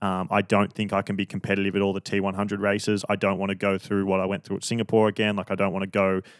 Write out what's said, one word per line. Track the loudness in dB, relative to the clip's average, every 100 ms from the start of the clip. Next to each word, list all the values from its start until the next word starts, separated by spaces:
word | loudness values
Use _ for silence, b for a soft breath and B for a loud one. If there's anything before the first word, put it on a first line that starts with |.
Um, | -4 -2 0
I | 0
don't | 2 2 2
think | -2 -2
I | 0
can | 0 -2
be | -4
competitive | -4 -2 0 2 2
at |
all | 2
the | 0
T | -2 -2
one | 0
hundred | -2 -2 0
races. | 0 0 0 -2 0
I | 0
don't | 0 0
wanna | -2
go | -2 0 0
through | 0 0 2
what | 2
I | 0
went | -4
through | -6 -8
at |
Singapore | -4 -4 2 4 4
again. | 2 0 0
Like, | -2
I | -2
don't | 0
wanna | 0 -2
go | 2 2 0 b